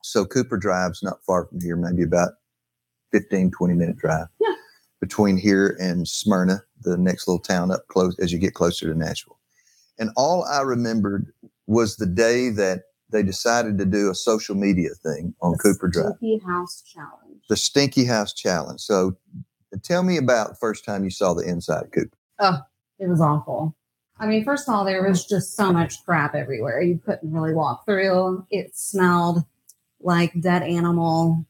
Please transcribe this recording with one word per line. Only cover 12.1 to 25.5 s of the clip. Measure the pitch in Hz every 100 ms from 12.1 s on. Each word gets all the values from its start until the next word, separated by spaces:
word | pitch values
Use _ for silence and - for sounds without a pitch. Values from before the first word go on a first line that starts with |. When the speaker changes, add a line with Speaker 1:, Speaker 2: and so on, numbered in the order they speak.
| 90 113 123 127
Speaker 1:
that | 104 98 92 - _ _
they | 107
decided | 95 95 117 117 113 98
to |
do | 98 104 101
a |
social | 90 - 110 - 101
media | 101 90 80 -
thing | 80 73 85 -
on | 87
Speaker 2:
The | 82
Speaker 1:
Cooper | 104 101 92
Drive. | 85 208 -
Speaker 2:
Stinky | 226 220
House | 185 180 180 -
Challenge. | - 170 147 - _ - _
Speaker 1:
The | 107
Stinky | - 135 143 - 123
House | 110 101
Challenge. | - 107 87 71 78
So | - 101 92 92 _ - - _ _ 101
tell | - 175
me | 185 170
about | 127 120 104
the | -
first | 113 104
time | - 101
you | 98
saw | - 95
the | 87 87
inside | 87 - 82
of | -
Cooper. | - - _ _ -
Speaker 2:
Oh, | 202 156 - _ _ _
it | 185
was | 170
awful. | 156 147 - 131 160 - _ _ _ _
I | 214
mean, | 220
first | 214 285 269
of |
all, | 214
there | 190 190 185
was | 180 -
just | 196 -